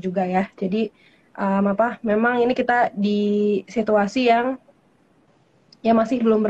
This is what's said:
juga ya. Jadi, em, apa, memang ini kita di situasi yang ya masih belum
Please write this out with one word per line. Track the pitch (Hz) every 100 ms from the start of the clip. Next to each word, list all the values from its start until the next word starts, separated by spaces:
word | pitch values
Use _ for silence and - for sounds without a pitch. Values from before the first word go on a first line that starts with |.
juga | 185 180
ya. | 185 185 196 -
Jadi, | 185 214 220 - _ _ _ -
em, | 196 196 202
apa, | 196 233 -
memang | 226 214 240 247
ini | 240
kita | 254 247 240 - 196
di | 202 208 208 208 208 202 -
situasi | 240 214 214 202 262 247
yang | 233 254 262 _ _ _ _ _ _ _ _ _ _ _ _
ya | 226
masih | 226 220 247
belum | 226 214